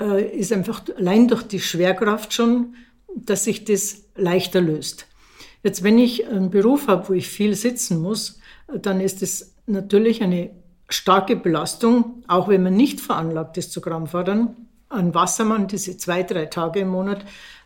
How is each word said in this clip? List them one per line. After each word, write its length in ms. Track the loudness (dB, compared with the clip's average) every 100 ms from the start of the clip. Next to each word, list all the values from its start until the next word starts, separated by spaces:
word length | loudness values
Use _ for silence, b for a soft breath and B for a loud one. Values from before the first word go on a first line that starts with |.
äh, 360 | 0 0 0 -4
ist 160 | -2
einfach 300 | -2 -2 -6 -8 -4
allein 320 | 2 6 6
durch 140 | 4
die 160 | -2 -6
Schwerkraft 720 | -4 0 0 2 0 -2 -4
schon, 420 | -2 2 2 -2 B B B -16
dass 300 | -10 -4 -2
sich 200 | -2 -4
das 400 | -2 -2 -2 -10 _ -4
leichter 440 | 0 0 0 2
löst. 460 | 2 0 -6 -12 -18 B B B B B
Jetzt, 220 | -4 0
wenn 140 | 4 6
ich 280 | 6 2 -2
einen 240 | -2 0
Beruf 380 | 2 4 2 2
habe, 200 | 0 2
wo 40 |
ich 160 | -2 -2
viel 260 | -2 -2
sitzen 460 | 0 -2 -2 -2 -2
muss, 400 | -2 -6 -8 b b b -12
äh, 80 | -6
dann 200 | -2 0
ist 220 | -2 -2
es 320 | -6 -6 -12 _ -6
natürlich 560 | -6 2 4 4 2
eine 280 | 0 0 -4 -12 -20 _ -10
starke 480 | -4 2 4 4 0
Belastung, 880 | 0 0 -2 0 4 4 2 -6 -2
auch 220 | 0 4
wenn 140 | 2
man 100 | 4
nicht 260 | 4 2 0
veranlagt 560 | -4 -4 -4 -6 -6 -8
ist 140 | -8
zu 80 | -8
Krampfadern. 760 | -6 -6 -4 -4 0 0 0 -4 -20 _ _
Ein 240 | -2 0
Wassermann, 520 | 2 0 0 0 0 -2
diese 280 | -6 -8 -8
zwei, 280 | -4 -2
drei 220 | -2 -4 -4
Tage 340 | -4 -4 -2
im 80 | -2
Monat, 360 | -2 -2 -6 B B B B